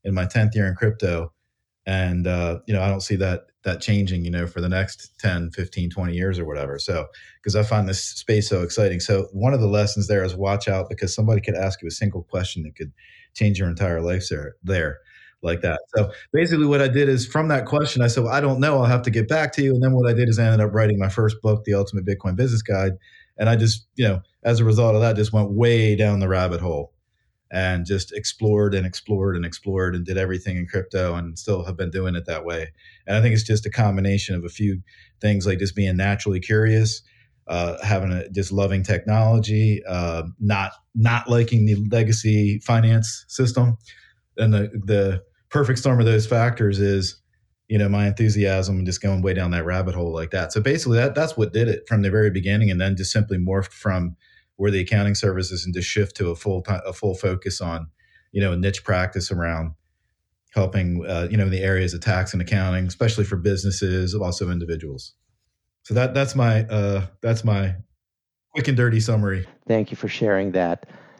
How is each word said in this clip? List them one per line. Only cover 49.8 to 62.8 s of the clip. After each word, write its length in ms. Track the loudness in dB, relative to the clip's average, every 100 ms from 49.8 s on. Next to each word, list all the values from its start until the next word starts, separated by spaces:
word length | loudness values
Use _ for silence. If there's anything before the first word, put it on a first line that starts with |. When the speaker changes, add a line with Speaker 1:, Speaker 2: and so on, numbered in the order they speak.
| -2
Speaker 1:
hole 220 | -2 -4
like 160 | -4 -6
that. 220 | -4 -2
So 80 | -2
basically 380 | 0 0 2 2
that, 180 | 2 0
that's 200 | -2 0
what 160 | 0
did 140 | 2 0
it 160 | 0 0
from 140 | 2
the 100 | 2
very 180 | 4 2
beginning, 400 | 2 0 2 2
and 100 | 2
then 140 | 0
just 160 | 0 -2
simply 280 | -2 0 0
morphed 340 | 0 0 -2
from 440 | -6 -4 -2 -2 -6 _ _ _
where 160 | -4 0
the 80 | 0
accounting 380 | 0 0 2 0
services 480 | 0 -2 -4 -6
and 100 | -6
just 140 | -6 -4
shift 280 | -2 -2 -2
to 120 | -4
a 60 | -4
full 260 | -4 -4
ti-, 120 | -4 -4 -4
a 60 |
full 240 | -6 -4 -2
focus 440 | -2 -4 -6 -6
on, 280 | -6 -6 -10 -16 _ _ _
you 100 | -2
know, 120 | -2
a 40 | 0
niche 280 | -2 -2
practice 480 | -2 -2 -2 -4 -6
around 400 | -4 -4 -4 -6 -10 _ _ _ _ _ _ _
helping, 500 | -2 -2 0 -2 -2 -4
uh, 180 | -4 0
you 80 | 0
know, 60 |
in 80 | 2
the 140 | 0
areas 280 | 0 0 0
of 80 | -2
tax 320 | -2 -2 -2
and 80 | -4
accounting, 460 | -2 0 0 0